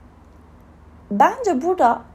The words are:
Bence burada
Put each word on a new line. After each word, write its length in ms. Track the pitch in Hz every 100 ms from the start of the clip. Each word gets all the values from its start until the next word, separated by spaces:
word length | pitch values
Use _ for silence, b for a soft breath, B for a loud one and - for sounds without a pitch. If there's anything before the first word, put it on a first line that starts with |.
| - - - - - - - - - - -
Bence 520 | 202 302 494 440 262
burada 400 | 330 359 247 254 -